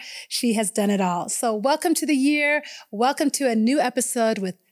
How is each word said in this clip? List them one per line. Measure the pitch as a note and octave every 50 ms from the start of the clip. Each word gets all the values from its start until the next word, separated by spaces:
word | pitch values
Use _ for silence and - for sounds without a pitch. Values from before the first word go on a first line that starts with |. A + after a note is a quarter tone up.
| - - - - - -
She | - - - A#3 G#3+
has | G#3+ A3 -
done | - G#3+ G3+ G#3
it | G3+ G3
all. | F#3+ F3+ F3 F3 D#3+ -
So | - - - A#3 A3
welcome | G#3+ G3+ C4+ D4+ D4+ - F4+ D#4+
to | - D#4+
the | B3 D4+
year. | C4 C4 C#4+ D4 D4 D4 C#4+ D4 D4+ D4 - - - - _ -
Welcome | G3+ A#3+ C4 C#4+ - D#4+ C#4
to | - - C#4 B3+
a | A3+
new | A3 G#3+ A#3 C#4 D4+
episode | - B3 A#3+ B3+ A#3+ - - A#3+ A3+ A3 A3 G#3+
with | G3 F#3 F3 _ _ _